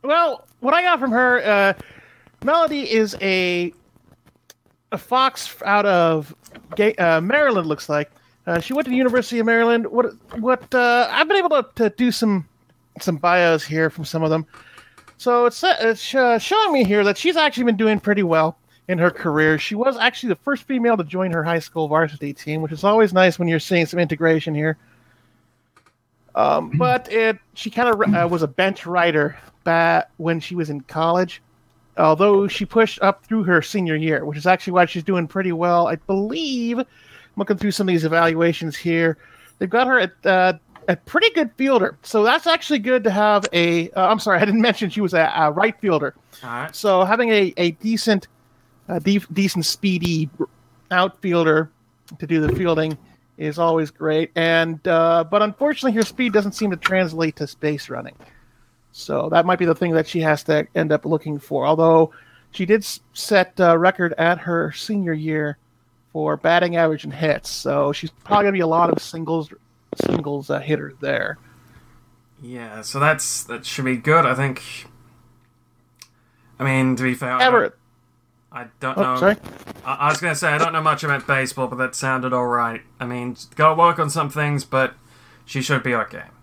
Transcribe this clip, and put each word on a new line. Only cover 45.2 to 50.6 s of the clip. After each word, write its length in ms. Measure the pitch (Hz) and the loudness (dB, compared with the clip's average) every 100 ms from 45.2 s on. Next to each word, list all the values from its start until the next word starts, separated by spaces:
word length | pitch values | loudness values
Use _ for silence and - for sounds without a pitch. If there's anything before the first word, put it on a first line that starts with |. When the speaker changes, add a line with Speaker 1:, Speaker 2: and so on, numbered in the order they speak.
| 160 - | 0 2
Speaker 1:
a 160 | 156 | 0
right 260 | 151 220 - | 2 -2 -2
fielder. 340 | 208 160 139 - _ - | -2 0 -2 -8 _ -18
Speaker 3:
All 60 | 127 | -12
right. 260 | 120 156 - | -10 -10 -4
Speaker 1:
So 280 | 208 185 | 0 2
having 260 | 185 226 233 | 2 2 2
a, 240 | 214 190 - | 2 2 0
a 140 | 175 | -4
decent, 560 | 160 214 226 - 202 - _ _ _ _ _ - | -2 -4 -2 0 0 -2 _ _ _ _ _ -8
uh, 100 | 175 | -4
de-, 200 | 160 202 - | 0 -2 -2
decent 340 | 165 196 180 156 | -4 -2 -2 -4
speedy 640 | - 196 180 175 160 160 - - _ | -2 -2 -2 -2 -4 -4 -6 -10 _